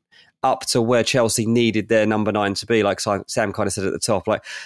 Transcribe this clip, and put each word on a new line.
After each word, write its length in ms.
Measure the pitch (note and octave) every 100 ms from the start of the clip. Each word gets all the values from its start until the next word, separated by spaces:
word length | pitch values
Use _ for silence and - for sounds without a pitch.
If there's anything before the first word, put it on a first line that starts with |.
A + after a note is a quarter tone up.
| _ _ _ _
up 200 | C3 -
to 200 | - B2+
where 220 | A2+ A#2+
Chelsea 420 | A2 C3+ A2+ - A2
needed 420 | A#2+ A#2 G#2+ G2+
their 200 | A2 G#2+
number 240 | G#2+ G#2
nine 240 | G#2 G2+ F#2+
to 100 | G#2
be, 160 | A#2
like 180 | G2+ F#2+
Sam, 240 | - G2 -
Sam 260 | - G#2
kind 140 | G2 G2
of 60 |
said 120 | G2 F#2+
at 80 |
the 60 | -
top. 280 | - G2 G#2+
Like, 160 | G#2+ - -